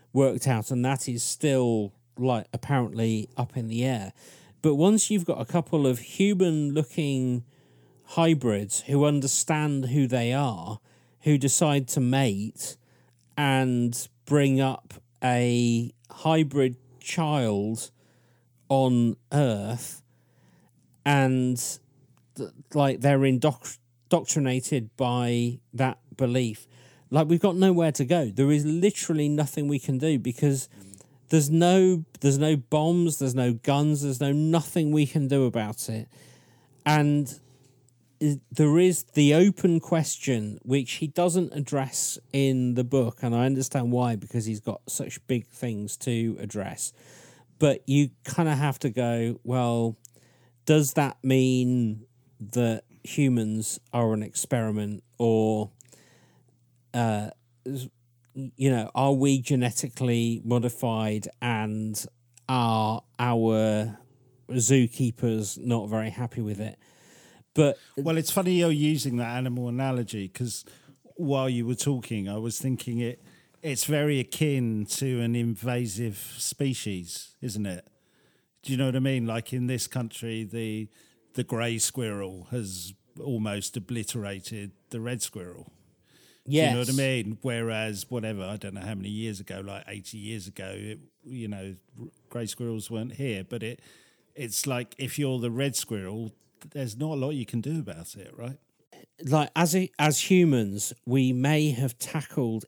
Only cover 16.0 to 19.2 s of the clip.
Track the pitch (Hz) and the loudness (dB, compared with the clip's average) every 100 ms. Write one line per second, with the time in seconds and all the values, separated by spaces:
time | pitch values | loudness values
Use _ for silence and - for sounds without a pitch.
16 | _ - 160 160 151 143 131 123 _ - | _ -4 2 2 2 2 0 0 _ -20
17 | - - 156 151 117 104 104 113 - _ | -8 -2 0 0 0 0 -2 -4 -8 _
18 | _ _ _ _ _ _ - 135 131 123 | _ _ _ _ _ _ -2 2 4 4
19 | 117 - | 2 0